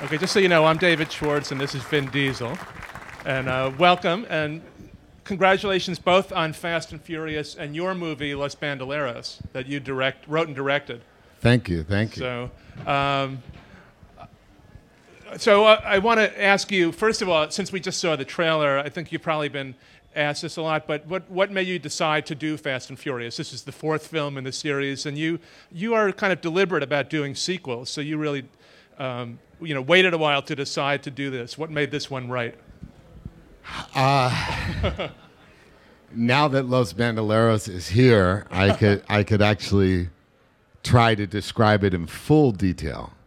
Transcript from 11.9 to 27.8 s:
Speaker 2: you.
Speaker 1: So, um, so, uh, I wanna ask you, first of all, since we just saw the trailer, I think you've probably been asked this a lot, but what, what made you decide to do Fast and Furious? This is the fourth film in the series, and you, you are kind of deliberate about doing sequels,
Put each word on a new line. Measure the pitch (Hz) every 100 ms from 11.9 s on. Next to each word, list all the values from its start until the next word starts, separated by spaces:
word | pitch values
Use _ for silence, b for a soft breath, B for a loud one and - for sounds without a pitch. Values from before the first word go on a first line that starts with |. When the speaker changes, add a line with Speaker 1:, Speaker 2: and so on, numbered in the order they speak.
| 98 110 -
Speaker 2:
you. |
Speaker 1:
So, | 127 123 123 - B B -
um, | 143 139 139 135 135 - - B B B _ - - - _ _ _ - - _ _ _ - - -
so, | - 202 214
uh, | 214 214
I | 196
wanna | 214 226 208 -
ask | 202 196 -
you, | 196 170
first | - 220 220
of | 190
all, | 165 151
since | - 190
we | 190
just | 175 -
saw | 175 151
the | 135
trailer, | - 165 160 147 139
I | 147
think | 160 151
you've | 160
probably | 170 156 147
been | 139 135 127 b b b -
asked | 147 143
this | 160 -
a |
lot, | 160 156 156
but | 151 156
what, | 185 -
what | 180 202
made | 196 185
you | 180
decide | 143 - 165 151 147
to | 147
do | 156 151
Fast | 147 127 -
and | 131
Furious? | - 127 117 -
This | 151
is | 123
the | -
fourth | - 156 156 151
film | 160 143 139
in |
the | 131
series, | 131 156 139 139 135 151
and | 143
you, | 160 165 B B B
you | 170 214
are | 226 208
kind | 185 196
of | 180
deliberate | 170 165 196 175
about | 139 147 135
doing | 156 143 131
sequels, | - 180 135 120